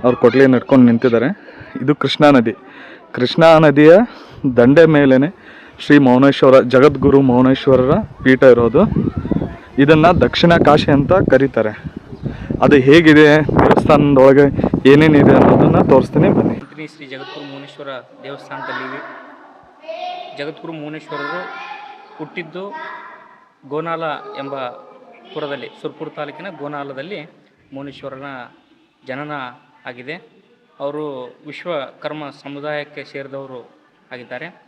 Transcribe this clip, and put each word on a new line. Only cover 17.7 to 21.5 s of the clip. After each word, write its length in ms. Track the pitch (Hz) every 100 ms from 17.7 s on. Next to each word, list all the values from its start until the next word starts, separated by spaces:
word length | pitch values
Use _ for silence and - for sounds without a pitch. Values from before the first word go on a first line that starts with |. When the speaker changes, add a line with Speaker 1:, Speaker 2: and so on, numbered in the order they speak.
| - 143 131 117 _
Speaker 2:
ದೇವಸ್ಥಾನದಲ್ಲಿ 680 | 131 139 - 139 139 131 131
ಇವೆ. 360 | 135 - - - - - _ _ _ 320 330 359 359 - 131
ಜಗದ್ಗುರು 360 | 147 151 165
ಮೌನೇಶ್ವರರು 680 | 160 151 156 - 147 147 175 180